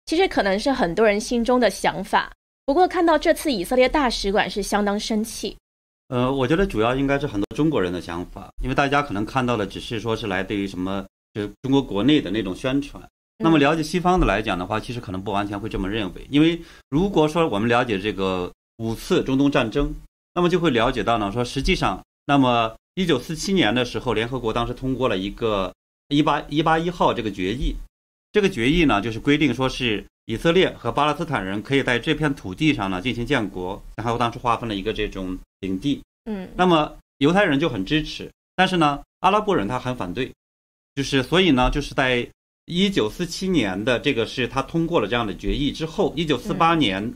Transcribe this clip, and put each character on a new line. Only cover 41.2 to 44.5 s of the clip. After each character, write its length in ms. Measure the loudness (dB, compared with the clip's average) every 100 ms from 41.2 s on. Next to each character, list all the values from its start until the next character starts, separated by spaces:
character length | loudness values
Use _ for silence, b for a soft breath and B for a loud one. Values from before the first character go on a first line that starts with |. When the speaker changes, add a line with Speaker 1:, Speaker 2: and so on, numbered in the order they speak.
Speaker 2:
所 180 | 2 4
以 120 | 4
呢， 180 | 4 4
就 100 | 0
是 140 | -2
在 340 | -2 0 0 -2 _ _ _
一 260 | -6 0 2
九 180 | 2 0
四 160 | -2
七 240 | -8 -4 0
年 360 | 0 0 0
的 160 | 0 0
这 120 | 0
个 140 | 0 -2
是 220 | -2
他 120 | -2